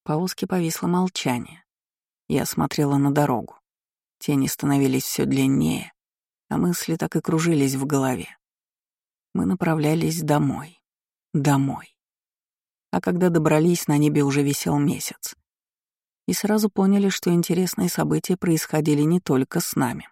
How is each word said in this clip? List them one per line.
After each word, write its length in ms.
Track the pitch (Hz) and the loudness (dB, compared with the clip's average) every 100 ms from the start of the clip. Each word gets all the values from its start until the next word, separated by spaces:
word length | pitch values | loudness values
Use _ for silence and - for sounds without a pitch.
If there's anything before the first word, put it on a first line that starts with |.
В 60 | - | -4
повозке 400 | 151 180 - 185 | -4 -4 -6 -4
повисло 400 | 185 165 - 170 | -2 -2 -2 -2
молчание. 760 | 180 185 - 139 123 - - _ _ _ _ _ _ _ | 0 0 -2 -4 -4 -6 -18 _ _ _ _ _ _ _
Я 180 | 147 - | -4 -2
смотрела 520 | - 151 - 143 139 | -2 -4 0 0 2
на 140 | 139 | 2
дорогу. 460 | 143 147 120 - - _ _ _ _ _ _ | 2 0 -2 -6 -20 _ _ _ _ _ _
Тени 280 | - 143 135 | -2 -2 -2
становились 560 | - 147 139 135 131 | -2 0 2 2 0
всё 220 | - - 135 | -4 -4 -2
длиннее, 680 | 135 135 139 156 - - _ _ _ _ _ _ | 0 2 2 0 -2 -8 _ _ _ _ _ _
а 80 | 214 | -2
мысли 400 | 175 175 - 160 | 0 -2 -4 -4
так 180 | 160 160 | -4 -4
и 60 | |
кружились 540 | - 160 170 156 135 131 | -2 0 0 2 0 -2
в 100 | 139 | 0
голове. 520 | 143 131 120 85 - _ _ _ _ _ _ _ _ _ | 0 0 -4 -8 -18 _ _ _ _ _ _ _ _ _
Мы 120 | 190 185 | -4 -2
направлялись 760 | 185 175 160 147 160 160 165 | 0 0 2 2 0 0 -2
домой. 580 | 151 147 143 - 139 _ _ _ _ _ _ | 0 2 2 -2 -10 _ _ _ _ _ _
Домой. 640 | 151 143 135 139 117 - _ _ _ _ _ _ _ _ _ _ | -2 2 2 0 -4 -12 _ _ _ _ _ _ _ _ _ _
А 80 | 175 | -4
когда 300 | 185 180 180 | -2 2 2
добрались, 580 | 165 156 151 170 175 - | 4 4 4 4 2 2
на 100 | 147 | 2
небе 240 | 151 147 | 4 4
уже 220 | 139 139 | 2 2
висел 340 | 143 139 170 147 | 0 0 0 0
месяц. 560 | 143 147 - - - - _ _ _ _ _ _ _ _ - | 0 -2 -8 -10 -16 -16 _ _ _ _ _ _ _ _ -6
И 60 | |
сразу 360 | 180 202 214 214 | -4 0 0 0
поняли, 380 | - 190 202 196 | 2 2 4 2
что 240 | - 185 | 0 2
интересные 560 | 175 170 175 185 - 175 | 2 2 0 0 -2 -2
события 480 | - 156 156 - 180 | -2 0 -2 -2 -2
происходили 680 | 180 160 - 156 151 147 | 0 0 0 -2 2 2
не 180 | 151 180 | 2 2
только 400 | - 131 131 170 | 2 0 0 -4
с 160 | - - | -4 -2
нами. 320 | 127 - - | -2 -4 -14